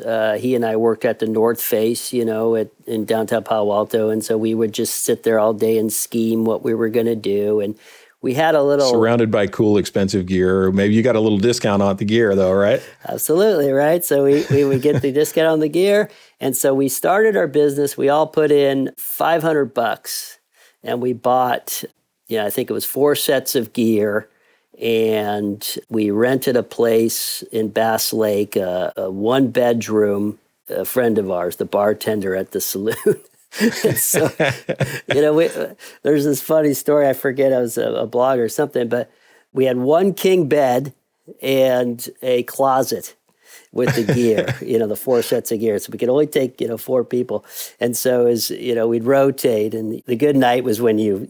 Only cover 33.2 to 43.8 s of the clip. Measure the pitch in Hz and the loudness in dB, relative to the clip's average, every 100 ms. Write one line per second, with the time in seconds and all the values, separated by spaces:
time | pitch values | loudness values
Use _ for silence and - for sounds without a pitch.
33.2 | - _ _ - 220 - 214 131 - 165 | -6 _ _ -2 -2 0 -2 0 0 0
34.2 | 156 - 143 127 - - 131 135 - 143 | 0 0 -2 -2 -8 -4 -6 -6 -2 2
35.2 | 151 156 170 - - - - - 139 147 | 4 4 2 -2 -8 -10 -20 -6 0 2
36.2 | 147 135 - 160 151 131 - 147 139 127 | 2 -2 0 2 2 0 2 2 2 0
37.2 | 139 127 135 127 120 117 113 113 117 120 | -2 0 2 2 0 -2 -4 -4 -2 0
38.2 | 131 131 113 - 143 127 117 123 - _ | 2 2 0 -2 -2 -2 -2 -4 -6 _
39.2 | _ _ _ 135 131 123 127 165 196 180 | _ _ _ 0 0 2 2 2 2 0
40.2 | 190 185 143 147 131 123 143 - _ _ | 2 2 2 2 2 0 -2 -12 _ _
41.2 | - - 135 135 131 127 123 120 - - | -20 -8 -2 2 4 2 0 -4 -10 -8
42.2 | 127 123 120 - 135 131 123 104 - - | -2 -2 -2 -2 0 2 0 -4 -8 -18
43.2 | _ _ _ - _ - | _ _ _ -20 _ -2